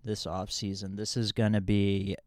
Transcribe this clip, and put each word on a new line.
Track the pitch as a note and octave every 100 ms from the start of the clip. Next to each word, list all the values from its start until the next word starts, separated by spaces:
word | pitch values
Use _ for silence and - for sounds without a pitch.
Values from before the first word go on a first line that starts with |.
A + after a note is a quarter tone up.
| G#2+
this | G#2 -
offseason. | F#2 F#2+ - G2+ G2 G2 G2+
This | G#2+ B2+
is | A2
gonna | - G#2+ G#2+
be | F#2+ G#2 G2+ G2 G2 -